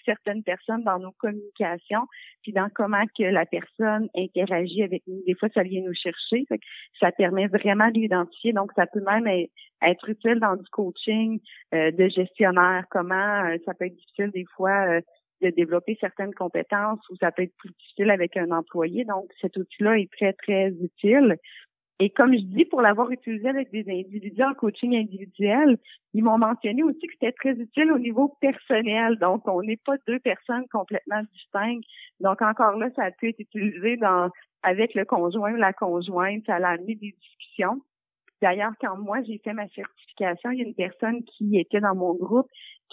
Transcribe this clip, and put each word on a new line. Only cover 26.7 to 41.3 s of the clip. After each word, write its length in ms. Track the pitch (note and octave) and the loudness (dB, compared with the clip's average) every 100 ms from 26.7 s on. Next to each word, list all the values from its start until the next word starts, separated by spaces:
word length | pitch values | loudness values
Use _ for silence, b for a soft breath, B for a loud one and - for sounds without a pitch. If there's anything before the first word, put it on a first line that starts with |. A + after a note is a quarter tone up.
| A#3+ | 0
aussi 240 | D#4+ - - | 0 0 -8
que 60 | |
c'était 180 | - A#3+ | -4 -4
très 220 | B3+ C4+ | -2 -2
utile 400 | A#3+ A3+ - D#4+ | -4 -4 0 2
au 60 | D4 | 2
niveau 380 | A#3 A3+ C#4+ - | 0 2 0 2
personnel. 800 | C4+ C4+ - G#3 A3+ A3 A3+ A3 | -2 -2 0 0 2 0 2 2
Donc, 280 | F3 G3 - | 2 0 0
on 160 | F3+ | -2
n'est 140 | G#3+ A3 | -2 -4
pas 180 | - C#4 - | -2 -4 -2
deux 100 | B3 | -4
personnes 460 | A#3+ F3+ - A#3+ B3+ | -2 -4 -4 -6 -4
complètement 500 | G#3+ F#3 G#3+ - G#3 G#3+ | -6 -4 -6 -6 -6 -6
distinctes. 520 | - - G3 A3 A#3+ - B B - | -14 -10 -4 -4 -4 -10 B B -4
Donc, 240 | F#3+ G3 | -2 2
encore 340 | G#3+ A3 A3 G#3 | 0 4 2 2
là, 120 | B3+ B3+ | -2 -4
ça 80 | |
a 60 | F#3+ | -6
pu 160 | - A#3 | -4 -6
être 100 | A3+ | -6
utilisé 600 | G#3 G#3+ G3+ F3 G#3+ A#3+ | -10 -4 -4 -2 -2 0
dans, 320 | G#3 F3+ F3 B B _ | 2 2 2 B B _
avec 300 | F#3+ F#3+ A3+ | 0 0 0
le 100 | G3 | -2
conjoint 480 | G3 G3+ F3 G#3 G#3 | 0 0 0 -2 -2
ou 60 | A#3 | 0
la 140 | G3 | 0
conjointe. 720 | F#3 F#3+ F3 F3 F3+ F#3+ G#3 | 0 -2 -2 -2 -2 -2 -2
Ça 120 | G#3+ F3+ | -2 0
a 140 | F3+ | 0
amené 260 | E3+ F#3+ A3 | -2 -6 -10
des 180 | G#3 - | -10 -16
discussions. 600 | _ - - - F#3 C4+ - _ _ _ _ - | _ -20 -14 -4 -4 -4 -10 _ _ _ _ 0
D'ailleurs, 320 | F#3+ F#3+ G#3+ G#3+ | 0 2 -2 -4
quand 160 | A3+ F#3+ | -8 -6
moi, 260 | G#3 A3+ | -6 -6
j'ai 160 | A3 G#3 | -6 -8
fait 140 | A3 | -8
ma 160 | G#3+ G3+ | -8 -10
certification, 840 | - G3 _ _ - F#3 E3+ B3 | -12 -16 _ _ -4 -4 -2 -4
il 80 | B3+ | -6
y 40 | |
a 40 | A3+ | -6
une 80 | |
personne 480 | - F3+ - A3+ A#3+ | -4 -6 -4 -4 -4
qui 340 | A#3 | -8